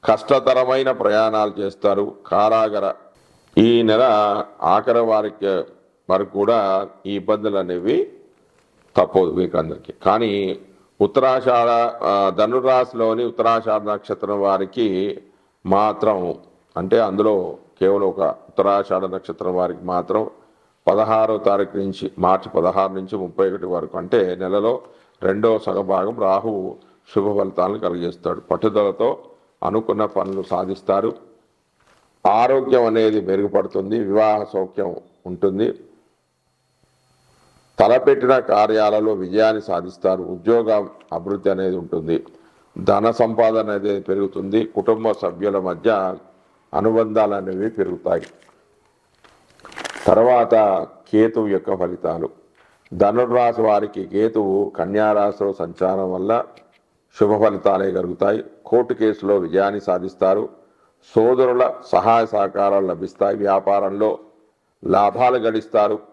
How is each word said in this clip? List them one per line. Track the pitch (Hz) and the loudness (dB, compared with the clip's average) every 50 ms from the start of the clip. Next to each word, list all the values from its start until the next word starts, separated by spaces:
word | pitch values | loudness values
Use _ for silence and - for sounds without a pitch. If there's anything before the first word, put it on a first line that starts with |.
| - | 4
కష్టతరమైన | - 110 107 - - 143 135 117 131 131 127 127 127 131 131 135 131 | 2 2 2 2 2 0 2 4 2 2 2 2 2 0 0 0 0
ప్రయాణాలు | 127 104 98 104 104 107 110 110 110 110 107 104 92 95 | -2 0 0 0 2 2 2 2 2 0 -2 -2 -2 -6
చేస్తారు. | 104 98 98 - - 107 98 95 101 - - - - - | -8 -8 -8 -2 0 0 0 0 -2 -4 -6 -14 -8 -2
కారాగర, | - 95 104 107 110 113 110 110 104 104 98 98 - - - - _ _ _ _ _ _ _ _ _ - | 0 2 2 4 4 2 2 0 -2 -2 -4 -4 -6 -6 -12 -20 _ _ _ _ _ _ _ _ _ 4
ఈ | 107 113 117 117 117 | 4 4 4 4 4
నెల | 110 107 113 127 131 113 107 104 104 101 107 107 - - - | 4 4 4 4 4 4 2 2 2 0 -2 -6 -8 -12 -4
ఆఖరి | - 82 90 104 107 127 117 117 | 0 2 2 2 2 2 2 2
వారికి | 117 113 110 107 107 107 - - 98 98 95 90 82 - - _ _ _ _ _ _ - | 2 2 0 0 0 -2 -6 -4 -4 -2 -2 -2 -4 -6 -12 _ _ _ _ _ _ -2
వరకు | 90 95 101 95 | -2 -2 -2 -2
కూడా | - 98 101 104 117 113 104 98 95 95 101 92 - _ _ | -2 -2 0 2 2 2 2 0 0 -2 -2 -6 -12 _ _
ఈ | 98 101 | -8 -8
ఇబ్బందులు | 101 90 95 107 104 104 107 101 98 | -6 -2 -2 -2 -2 -2 -2 -2 -2
అనేవి | 92 87 90 87 85 104 131 175 - - - - - _ _ _ _ _ _ _ _ _ _ _ _ _ _ - | -4 -4 -4 -4 -2 0 0 0 -2 -4 -8 -20 -20 _ _ _ _ _ _ _ _ _ _ _ _ _ _ 2
తప్పవు | 92 92 - 95 92 85 | 2 4 4 2 2 2
మీకు | 80 90 92 87 - 87 | 0 -2 -2 0 0 -2
అందరికీ. | 80 80 82 76 - - - _ - | -4 -4 -6 -12 -14 -18 -18 _ 0
కానీ | 92 101 113 117 110 101 101 98 95 95 - - - - _ _ _ _ _ | 2 2 2 2 0 -2 -2 -2 -2 -4 -6 -10 -20 -20 _ _ _ _ _
ఉత్తరాషాఢ, | 104 101 - 139 127 131 131 131 127 131 123 120 117 117 120 117 117 117 - - - | -2 0 2 2 2 2 2 2 2 2 2 2 4 2 2 2 0 0 -2 -4 -2
ఆ, | 80 101 101 98 95 | 0 2 2 2 0
ధనురాశిలోని | 92 85 107 110 120 131 123 131 131 127 127 123 - 117 113 113 113 113 120 | 0 0 0 0 0 0 2 2 2 2 2 0 -2 -2 -2 0 0 -2 -4
ఉత్తరాషాఢ | 117 117 - 117 113 113 113 110 113 107 107 | -6 -4 -2 0 0 0 0 0 -2 -4 -2
నక్షత్రం | 104 104 104 101 - - 104 98 - 98 104 101 | -2 -4 -6 -6 -6 -8 -8 -6 -4 -4 -4 0
వారికి | 98 98 98 95 98 95 - - 117 107 95 92 95 104 98 - - _ _ _ _ _ _ _ _ | 0 0 0 0 -2 -6 -4 -2 -2 0 0 -2 -4 -4 -6 -10 -14 _ _ _ _ _ _ _ _
మాత్రం, | 90 95 98 104 110 104 - - 110 107 95 90 87 78 - - _ _ _ _ _ _ 82 | -2 0 2 2 0 0 0 0 0 0 0 -2 -6 -8 -8 -12 _ _ _ _ _ _ -8
అంటే | 87 95 101 117 | -4 0 2 2
అందులో | 113 104 95 98 107 110 107 98 90 85 - - - _ _ _ | 2 0 0 0 2 2 2 0 -2 -4 -10 -14 -18 _ _ _
కేవలం | 95 95 98 101 101 95 | 0 2 2 2 0 -2
ఒక | 87 98 | -2 0
ఉత్తరాషాఢ | 98 78 - - - - - - 95 98 101 101 98 - 98 92 95 | -2 -2 -2 -4 -12 -14 -4 -2 0 2 2 0 0 -2 -4 -4 -4
నక్షత్రం | 92 90 95 - - - - 101 90 92 | -4 -8 -10 -10 -12 -12 -8 -6 -4 -2
వారికి | 90 90 90 90 - 87 | -2 -2 -4 -4 -8 -8
మాత్రం | 90 90 90 87 - 113 107 110 - - _ _ _ _ _ _ _ _ _ _ - | -6 -4 -4 -4 -2 -2 -2 -2 -4 -8 _ _ _ _ _ _ _ _ _ _ 0
పదహారో | 90 101 110 107 110 110 110 107 110 104 | 0 0 0 0 2 0 2 0 -2 -2
తారీఖు | 104 98 101 98 101 95 - 101 | 0 0 0 0 -2 -4 -4 -8
నుంచి, | 98 98 95 - 98 98 - - | -6 -6 -8 -8 -10 -12 -6 -2
మార్చి | 87 90 95 95 - 110 | 0 0 0 0 -2 -4
పదహారు | - - 85 90 92 95 95 95 95 | -4 -2 0 0 0 0 -2 -2 -2
నుంచి | 95 95 92 107 101 | -8 -10 -8 -8 -8
ముప్పై | 95 87 80 - 95 95 | -8 -8 -2 0 0 0
ఒకటి | 92 98 90 | 0 -4 -8
వరకు, | 92 90 87 78 78 - 90 | -6 -6 -6 -6 -6 -8 -10
అంటే | 87 90 123 117 98 92 90 | -6 0 0 0 2 0 -2
నెలలో | 90 95 92 95 104 104 113 123 127 - - - _ _ _ _ _ - | -6 -6 -4 -2 0 0 0 -2 -2 -6 -16 -20 _ _ _ _ _ -2
రెండో | 95 98 101 107 117 113 107 | -2 -2 0 2 2 2 2
సగ | - - 95 95 | -2 -2 -4 -4
భాగం | 101 95 98 92 92 101 120 117 | -2 0 -2 -2 0 -2 -4 -2
రాహువు | 107 95 95 98 107 113 107 98 92 73 69 - _ _ _ _ _ _ - | 0 0 0 0 0 -2 -4 -4 -6 -8 -10 -14 _ _ _ _ _ _ -2
శుభ | 110 98 104 104 98 | -2 0 0 0 -2
ఫలితాలను | 98 95 95 - 90 92 101 107 | -2 -2 -2 -2 -2 -2 -2 -4
కలిగజేస్తాడు. | 107 90 90 90 87 87 85 - - 85 87 90 | -4 -4 -4 -4 -6 -6 -8 -6 -6 -6 -6 -6
పట్టుదలతో | - - 90 85 - 110 98 107 104 101 95 - 113 123 156 - - - - _ _ _ _ _ - | -4 -6 -6 -2 -2 -2 0 2 0 0 0 0 -2 -2 -2 -4 -10 -20 -20 _ _ _ _ _ -6
అనుకున్న | 82 101 110 113 - 101 104 107 | -4 -4 -4 -2 -2 -2 -2 -2
పనులు | 104 - 98 92 95 95 98 | -4 -2 -4 -4 -4 -6 -8
సాధిస్తారు. | 92 - 95 90 92 92 98 92 - - 98 98 98 117 131 - - _ _ _ _ _ _ _ _ _ _ _ _ _ _ _ _ _ _ _ _ - | -6 -4 -4 -4 -4 -4 -8 -10 -4 -2 -2 0 0 -2 -6 -6 -16 _ _ _ _ _ _ _ _ _ _ _ _ _ _ _ _ _ _ _ _ 2
ఆరోగ్యం | 101 110 117 127 135 135 131 131 131 127 120 | 2 4 4 4 2 2 2 2 2 4 4
అనేది | 113 110 113 110 110 107 107 | 4 2 2 2 2 2 0
మెరుగుపడుతుంది, | 92 90 95 95 101 101 98 101 95 98 - 101 95 98 107 117 | -2 0 -2 0 -2 0 0 -2 -2 -2 -4 -6 -4 -2 -4 -4
వివాహ | 110 98 98 107 110 107 107 107 104 | -2 0 2 2 2 2 2 0 -2
సౌఖ్యం | - - 98 95 92 - - 98 92 85 - - _ _ _ _ | -4 -4 -4 -4 -4 -4 -6 -6 -6 -6 -10 -14 _ _ _ _
ఉంటుంది, | 92 90 87 - 98 92 98 113 147 - - - - _ _ _ _ _ _ _ _ _ _ _ _ _ _ _ _ _ _ _ _ _ _ _ _ _ _ _ _ _ _ _ _ _ _ _ _ _ - | -12 -8 -2 -2 -2 0 0 -2 -2 -4 -6 -14 -20 _ _ _ _ _ _ _ _ _ _ _ _ _ _ _ _ _ _ _ _ _ _ _ _ _ _ _ _ _ _ _ _ _ _ _ _ _ 2
తలపెట్టిన | 95 104 120 131 127 - 139 120 120 127 135 127 | 4 4 4 4 4 4 2 4 4 2 2 2
కార్యాలలో | 117 - 104 104 107 107 110 110 107 104 104 107 107 110 107 | 2 2 2 2 4 2 2 2 2 2 2 2 0 0 -2
విజయాన్ని | 95 92 90 90 107 110 110 110 107 | -2 -6 -4 0 2 2 2 2 -2
సాధిస్తారు, | 101 - 95 85 87 90 90 - - 95 92 92 90 | -4 -6 -6 -6 -6 -8 -14 -2 0 0 0 0 -4
ఉద్యోగ | 90 92 87 85 104 117 117 113 107 110 104 101 90 - - - _ - | -8 -10 -6 0 2 2 2 2 2 0 0 0 -4 -12 -20 -18 _ -10
అభివృద్ధి | 85 87 95 101 98 92 98 | -8 -6 -4 -6 -2 0 -2
అనేది | 95 92 95 95 92 92 | -2 0 -2 -2 -4 -4
ఉంటుంది, | 85 82 - 85 80 78 82 71 - - - - _ _ _ _ _ _ _ 85 90 | -6 -6 -6 -6 -2 -2 -2 -2 -4 -8 -20 -20 _ _ _ _ _ _ _ -6 0
ధన | 92 101 101 107 113 | 0 0 2 2 0
సంపాదన | 113 - 120 110 113 110 117 113 110 110 107 107 | 2 2 0 0 2 2 2 2 2 0 -2 -2
అనేది | 104 101 98 104 101 98 | -4 -4 -2 -2 -4 -4
పెరుగుతుంది, | 92 - 95 98 101 95 - 98 95 98 98 110 110 | -2 -4 -2 -2 -2 -4 -4 -6 -8 -2 0 0 -2
కుటుంబ | - - - 95 117 113 110 113 113 | 0 -4 -4 0 0 0 0 0 -2
సభ్యుల | 104 - - 90 85 85 95 104 98 98 | -2 -2 -4 -6 -6 -2 -4 -2 -2 -2
మధ్య | 92 92 87 80 80 110 110 101 95 92 92 90 - - _ _ _ _ _ _ _ _ - | -2 -4 -6 -2 0 0 0 0 0 -4 -6 -8 -14 -20 _ _ _ _ _ _ _ _ -4
అనుబంధాలు | 76 98 110 113 113 113 110 107 110 107 101 101 | 0 0 2 2 2 0 0 2 0 0 0 0
అనేవి | 101 95 95 92 92 101 113 | -4 -6 -6 -6 -4 -4 -6
పెరుగుతాయి. | 110 107 98 90 90 85 - 87 85 85 82 - - _ _ _ _ _ _ _ _ _ _ _ _ _ _ _ _ _ _ _ _ _ _ _ _ _ _ - - - - - - - - - | -2 -2 -4 -4 -4 -6 -4 -2 -2 -2 -4 -8 -20 _ _ _ _ _ _ _ _ _ _ _ _ _ _ _ _ _ _ _ _ _ _ _ _ _ _ -20 -18 -14 -14 -12 -12 -4 2 4
తర్వాత | 90 107 113 123 127 123 117 - 117 110 107 104 95 90 80 - - - _ _ | 4 6 6 4 4 4 4 4 4 4 4 4 2 0 -4 -6 -12 -20 _ _
కేతువు | - 107 110 113 113 113 110 104 | 2 2 2 4 2 0 -2 0
యొక్క | 98 92 - - 98 | -2 -2 -2 -4 -4
ఫలితాలు. | 90 90 87 90 85 - 85 80 82 80 - - _ _ _ _ _ _ _ _ _ _ _ - | -4 -4 -4 -6 -6 -6 -6 -4 -4 -6 -8 -10 _ _ _ _ _ _ _ _ _ _ _ -2
ధనుర్రాశి | 92 101 101 107 117 123 120 117 123 120 117 113 113 | 2 2 2 4 2 0 2 2 2 2 2 2 2
వారికి | 113 110 104 104 104 104 - 101 95 | 2 2 2 2 0 -2 -8 -10 -10
కేతువు | 85 87 98 107 113 113 110 104 98 95 98 104 - | -6 -2 0 0 0 0 0 0 0 0 0 0 -2
కన్యా | - - 82 90 98 104 107 107 107 | -2 -6 -6 -2 0 0 2 2 2
రాశిలో | 104 101 104 98 - 104 98 95 | 2 2 0 -2 -2 -4 -4 -4
సంచారం | - 85 85 85 - 95 92 95 95 95 92 92 | -4 -8 -10 -6 -4 -2 -2 0 -2 -2 -4 -4
వల్ల | 92 92 101 110 120 - - - - _ _ _ _ _ _ _ _ _ _ _ - | -4 -2 -2 -2 -2 -2 -6 -12 -20 _ _ _ _ _ _ _ _ _ _ _ 0
శుభ | 107 104 104 104 107 110 | 2 2 4 4 4 2
ఫలితాలే | 101 95 - 101 98 95 98 98 | 2 2 0 2 2 2 0 0
కలుగుతాయి. | 92 92 90 90 90 - 98 101 104 110 - - - _ _ | -2 -2 -4 -4 -4 -2 0 0 0 0 -4 -8 -18 _ _
కోర్టు | - - 120 123 120 127 | 0 2 2 2 2 -2
కేసులో | 104 110 110 104 - - 98 101 101 | 0 0 0 0 0 0 0 0 2
విజయాన్ని | 90 82 80 95 98 101 101 104 | 0 0 0 2 2 2 0 -4
సాధిస్తారు, | 95 - 92 90 90 95 - _ 101 95 95 104 113 - - - _ _ _ _ _ _ _ _ _ _ - | -2 -2 -2 -2 -2 -8 -4 _ 0 2 2 0 -2 -6 -10 -18 _ _ _ _ _ _ _ _ _ _ 0
సోదరుల | 120 110 120 127 127 131 123 123 123 127 - - - - - | 2 4 4 4 4 4 2 4 2 0 0 -2 -6 -8 -2
సహాయ | - 90 92 113 113 117 113 | 0 2 4 4 4 4 2
సహకారాలు | 110 - 104 98 98 98 101 101 101 101 98 95 92 | 0 0 -2 -2 -2 0 0 0 2 2 0 0 0
లభిస్తాయి, | 87 85 92 90 - _ 101 101 101 104 | -4 -6 -6 -12 -4 _ -2 -2 0 0
వ్యాపారంలో | 101 101 95 98 95 98 101 101 101 98 95 101 107 107 - - - - _ _ _ _ _ _ _ _ _ _ - | 0 2 2 2 2 2 0 0 0 -2 -2 0 0 0 -2 -2 -10 -20 _ _ _ _ _ _ _ _ _ _ -4
లాభాలు | - 92 95 101 101 98 117 123 123 127 123 | 0 2 2 2 2 2 2 2 2 2 2
గడిస్తారు | 110 113 110 110 104 - - 113 104 104 110 107 - - | 0 0 -2 -2 -6 -2 0 2 2 2 0 -4 -6 -14